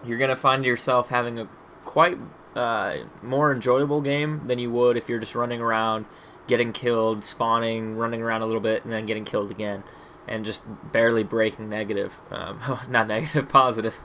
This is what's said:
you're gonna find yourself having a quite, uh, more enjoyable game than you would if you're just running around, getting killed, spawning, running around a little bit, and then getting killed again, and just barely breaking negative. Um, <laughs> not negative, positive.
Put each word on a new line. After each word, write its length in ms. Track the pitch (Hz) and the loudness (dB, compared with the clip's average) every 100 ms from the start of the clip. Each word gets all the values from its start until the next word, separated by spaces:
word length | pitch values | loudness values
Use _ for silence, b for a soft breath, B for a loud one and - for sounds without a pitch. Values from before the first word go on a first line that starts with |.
| 120 | -6
you're 100 | 117 | -2
gonna 200 | 135 127 | 0 2
find 280 | 139 131 | 2 2
yourself 440 | 131 120 - 127 123 | 2 0 2 2 2
having 320 | 123 120 117 | -2 -2 -6
a 80 | 110 - - - | -10 -14 -20 -20
quite, 320 | - - 170 180 - - - | -4 4 4 2 -10 -18 -12
uh, 440 | 117 120 110 98 71 58 - | -4 0 0 -2 -6 -10 -14
more 320 | 117 135 151 | -2 2 2
enjoyable 480 | 131 123 127 143 147 | 2 4 4 4 0
game 420 | 139 143 151 151 120 | 0 0 0 -4 -2
than 100 | 123 | -2
you 100 | 120 | 0
would 260 | 120 123 120 | 4 4 4
if 120 | - | 0
you're 100 | 117 | -4
just 160 | 110 | -4
running 260 | 120 120 120 | -4 -2 -2
around, 460 | 117 110 110 110 107 B B B - | 0 2 2 -2 -4 B B B 0
getting 260 | 120 117 | 2 2
killed, 520 | 107 123 117 113 107 | 0 0 2 2 0
spawning, 720 | - - 117 117 117 113 110 110 | -4 -2 2 2 2 -2 -4 -4
running 260 | 117 117 | -4 -2
around 200 | 113 113 | -2 -2
a 40 | 110 | 0
little 140 | 113 | 0
bit, 240 | 110 110 | 2 0
and 80 | 117 | -2
then 140 | 113 107 | -6 -2
getting 180 | 110 | -4
killed 260 | 104 113 101 | -2 -2 -2
again, 320 | 95 104 98 98 B B B - | -4 -4 -6 -10 B B B -10
and 160 | 110 | -8
just 180 | 107 104 - 104 - | -6 -8 -10 -14 -2
barely 320 | 113 117 117 | 4 4 4
breaking 440 | 101 113 110 - 110 | 0 2 0 0 -8
negative. 520 | 107 104 101 98 - - | -6 -4 -4 -4 -8 -12
Um, 300 | - 85 104 120 | -10 -10 -8 -6
<laughs> 140 | 123 127 | -6 0
not 200 | 123 107 | 0 2
negative, 400 | 107 151 151 - | -2 0 -2 4
positive. 500 | 135 131 113 110 - | 6 6 2 -4 -6